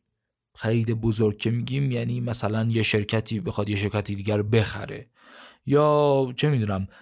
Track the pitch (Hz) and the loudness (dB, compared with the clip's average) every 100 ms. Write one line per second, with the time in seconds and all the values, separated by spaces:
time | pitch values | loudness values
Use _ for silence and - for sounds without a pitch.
0 | _ _ _ _ _ - 110 117 113 113 | _ _ _ _ _ -6 -2 0 0 0
1 | 113 107 107 104 113 117 120 131 139 120 | 0 2 0 0 -2 -2 -2 -2 -2 -2
2 | 120 123 120 113 104 110 113 113 110 107 | -2 -4 -4 -2 -2 0 0 2 2 2
3 | 101 110 110 110 90 107 104 101 101 107 | 2 -2 -2 -4 -4 -4 -2 -2 -2 -2
4 | 98 101 98 104 104 113 104 - - - | -4 -4 -2 0 2 2 2 -2 -10 -12
5 | - _ - - - - - 143 151 147 | -16 _ -20 -20 -20 -14 0 4 4 4
6 | 147 139 131 123 151 139 104 98 98 - | 4 2 0 0 0 2 0 -2 -6 -12